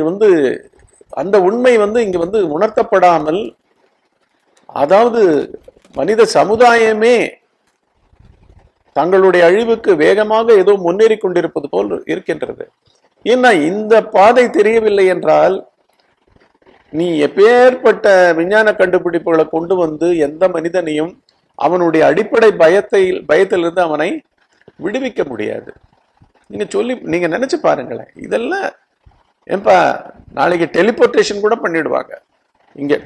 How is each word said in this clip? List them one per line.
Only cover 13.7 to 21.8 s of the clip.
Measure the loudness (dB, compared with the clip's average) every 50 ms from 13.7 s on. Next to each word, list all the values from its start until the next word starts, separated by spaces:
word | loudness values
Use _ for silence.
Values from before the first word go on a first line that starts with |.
| -2 -4 -2 2 2 2 2 2 2
பாதை | 4 4 6 6 4 2 2 2 0
தெரியவில்லை | 2 2 2 0 0 0 2 2 2 2 0
என்றால், | 0 0 0 2 2 2 2 0 -2 -8 _ _ _ _ _ _ _ _ _ _ _ _ _ _ _ _ _ _ _ _ _ _ _ _ _ -8
நீ | -6 -4 -2 -2 0 -2
எப்பேற்பட்ட | 0 2 4 4 4 6 6 4 4 4 2 2 0 0 2 2 2 4 4 4 4 2 0
விஞ்ஞான | 0 0 2 2 2 2 2 0
கண்டுபிடிப்புகளை | 0 0 0 -2 -2 -2 -4 -4 -2 0 0 0 0 0 -2
கொண்டு | -6 -4 -2 -2 -2 -2
வந்து | -2 -4 -2 -2 -2 0 0 -2
எந்த | -4 -2 0 0 0 0
மனிதனையும் | -2 -6 -6 -4 -4 -4 -4 -4 -4 -6 -6 -8 _ _ _ _ _ _ _ _ -4
அவனுடைய | -2 -2 0 0